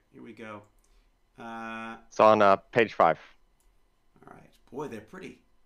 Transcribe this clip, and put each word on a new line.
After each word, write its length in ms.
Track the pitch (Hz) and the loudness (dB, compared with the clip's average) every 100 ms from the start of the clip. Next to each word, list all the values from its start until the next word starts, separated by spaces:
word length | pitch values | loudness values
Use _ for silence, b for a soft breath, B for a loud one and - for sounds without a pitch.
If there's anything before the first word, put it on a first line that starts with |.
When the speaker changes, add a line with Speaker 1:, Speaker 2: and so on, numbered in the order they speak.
| _ | _
Speaker 1:
here 120 | 131 | -20
we 100 | 120 | -20
go. 300 | 113 110 104 104 _ _ _ _ _ _ - | -20 -20 -20 -20 _ _ _ _ _ _ -20
Uh, 600 | 117 113 113 113 113 113 _ | -18 -16 -14 -14 -16 -18 _
Speaker 2:
It's 120 | - | 2
on, 220 | 110 110 | 4 6
uh, 140 | 101 98 | 4 2
page 380 | _ 120 110 - | _ -2 -2 0
five. 240 | 85 78 - _ _ _ _ _ _ _ _ _ - | 0 0 -8 _ _ _ _ _ _ _ _ _ -20
Speaker 1:
All 60 | |
right. 160 | - _ _ _ | -20 _ _ _
Boy, 160 | 123 143 | -16 -14
they're 140 | 110 | -16
pretty. 420 | - 95 - - _ _ | -18 -20 -20 -20 _ _